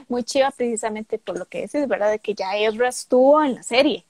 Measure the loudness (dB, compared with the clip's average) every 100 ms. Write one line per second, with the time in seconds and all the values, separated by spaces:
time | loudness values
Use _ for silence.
0 | -8 -6 -2 0 0 0 -4 -4 -6 -8
1 | -8 -8 -6 -10 -8 -10 -6 -4 -2 0
2 | 0 -2 -4 -6 -4 -2 -2 0 -2 -2
3 | 0 4 6 6 4 -2 -2 2 2 0
4 | _